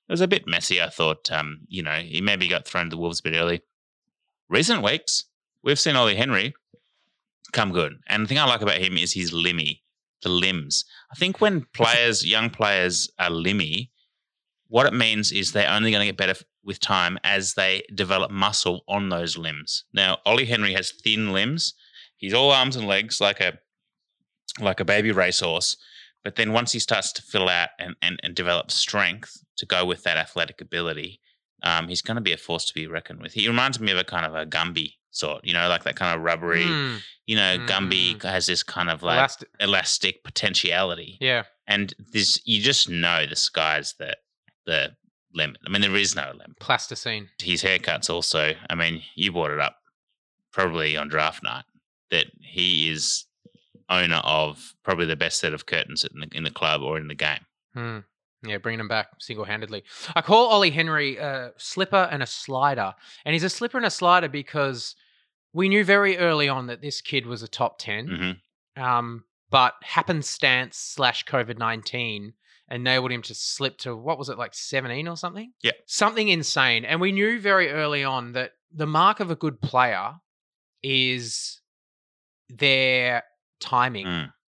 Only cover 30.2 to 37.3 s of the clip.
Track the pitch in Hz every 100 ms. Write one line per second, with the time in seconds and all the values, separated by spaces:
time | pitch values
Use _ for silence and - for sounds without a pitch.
30.2 | 78 87 82 - 90 87 85 76 90 -
31.2 | _ _ _ _ 87 82 85 87 - 117
32.2 | 98 78 - 82 - 85 78 82 - 85
33.2 | 80 110 107 120 135 117 104 92 92 87
34.2 | 80 80 78 82 85 85 76 - _ -
35.2 | 76 76 95 85 87 85 - 65 90 82
36.2 | 85 82 85 82 85 151 135 107 - -
37.2 | -